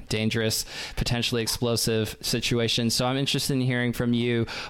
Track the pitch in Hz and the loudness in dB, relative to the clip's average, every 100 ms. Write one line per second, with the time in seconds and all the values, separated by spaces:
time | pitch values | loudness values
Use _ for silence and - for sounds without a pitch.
0 | - 110 110 117 110 110 - - - - | -4 0 0 2 0 0 -4 -8 -8 -4
1 | - 120 113 120 110 - 120 113 - 110 | 0 0 0 0 -2 0 0 2 2 2
2 | 107 - - 120 - 120 113 117 117 - | 0 -4 -4 -2 0 2 2 2 2 2
3 | 123 135 139 139 - 135 127 123 123 117 | 0 0 0 0 0 0 2 2 0 0
4 | 123 120 120 117 113 - | 2 2 2 2 0 -4